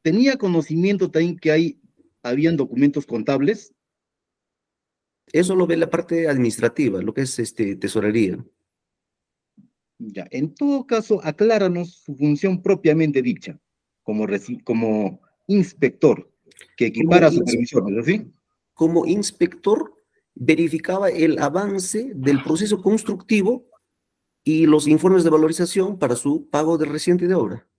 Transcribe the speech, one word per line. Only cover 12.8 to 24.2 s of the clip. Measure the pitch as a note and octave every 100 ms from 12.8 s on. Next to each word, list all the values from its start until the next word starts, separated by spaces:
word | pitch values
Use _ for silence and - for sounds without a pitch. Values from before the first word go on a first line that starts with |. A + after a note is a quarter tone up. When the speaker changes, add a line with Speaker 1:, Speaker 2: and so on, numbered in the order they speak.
| D#3+ D#3 D#3 C3+
Speaker 1:
dicha, | B2 G2+ - - _ _ _ _
como | - G#2+
reci-, | G#2 G2 A2 B2
como | - A2+ A2+ G#2+ G2 F#2 _ _ -
inspector, | G3+ F#3 - C3+ - D3 G2+ - _ _ - - -
que | A2+
equipara | A2+ E3 F3 D#3+
Speaker 2:
Como | F3
Speaker 1:
a |
supervisor, | - A2+ A#2+ C3+ G2
¿no | G#2
es | D#3
así? | G#3+ - _ _ _ _
Speaker 2:
Como | - D#3+ E3+
inspector, | - G3 G3 - F3+ - G3+ A3 - _ _ _ _
verificaba | - B2+ D#3+ E3 D#3+ - F#3+ G3
el | E3 D#3+ C#3
avance | C#3+ E3+ G3+ G3 F3+ G#3+ C4
del | E3+ C3+ C#3
proceso | - D#3+ G#3 G3
constructivo | F#3+ A3 - F#3 - G#3 G3 B3+ _ _ _ _ _ _